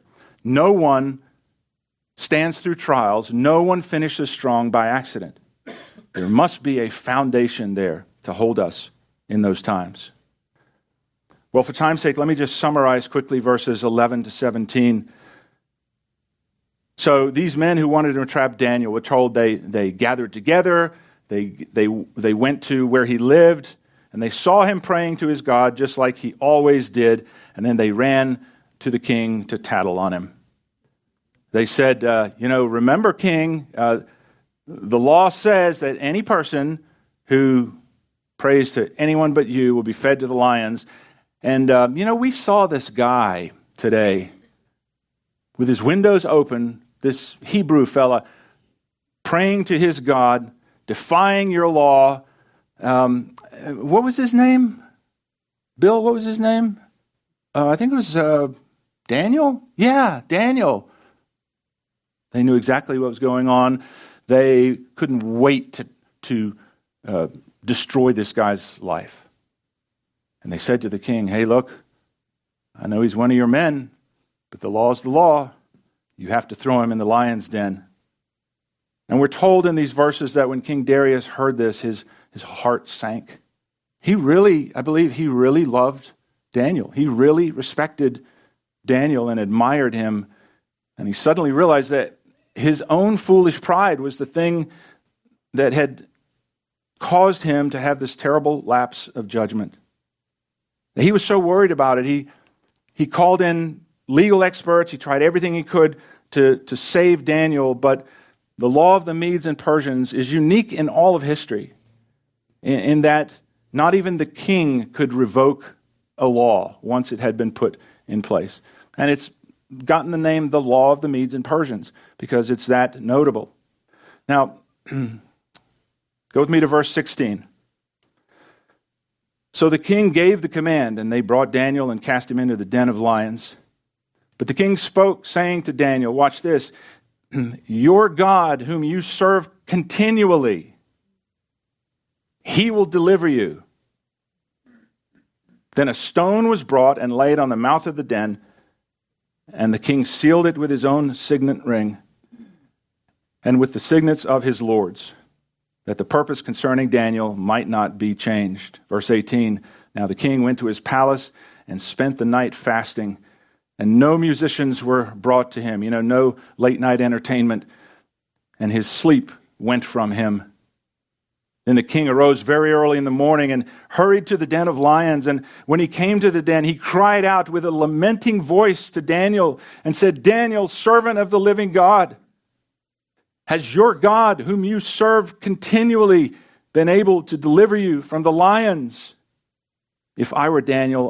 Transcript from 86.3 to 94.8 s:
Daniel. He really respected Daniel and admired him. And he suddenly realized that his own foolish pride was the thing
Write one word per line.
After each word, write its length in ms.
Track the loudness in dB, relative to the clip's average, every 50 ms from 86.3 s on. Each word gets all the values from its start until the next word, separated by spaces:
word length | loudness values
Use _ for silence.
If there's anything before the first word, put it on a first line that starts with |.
| _ _ _ _ -4
Daniel. 380 | -2 -2 0 -2 -4 -6 -6
He 160 | -4 -2 -2
really 440 | -2 2 4 4 4 4 4 0 -2
respected 720 | -4 -8 -10 -8 -6 -6 -6 -6 -4 -2 -2 -2 -2 -4 _ _ _ _ _ _ _ _ _ _ _ _ _
Daniel 420 | -2 0 0 0 0 0 -2 -2
and 120 | -2 -4 -4
admired 560 | -4 -2 0 0 2 2 2 0 -2 -2 -2
him. 320 | -4 -4 -4 -4 -6 -8 _ _ _ _ _ _ _ _ _ _ _ _ _ _
And 100 | -10 -8
he 60 | -8 -8
suddenly 380 | -2 0 0 0 2 0 -2
realized 380 | 2 2 4 4 4 2 0 0
that 300 | -4 -4 -4 -4 _ _ _ _ _ _ _ _ _
his 300 | -2 -2 -2 0 -2 -2
own 340 | -2 0 2 2 0 0
foolish 420 | -2 2 4 4 4 4 2 0 -2
pride 380 | -2 -2 0 2 2 0 0 -2
was 200 | -6 -10 -8 -8
the 80 | -12
thing 420 | -6 -4 -4 -2 -2 -2 -4 -6 -8 -14 _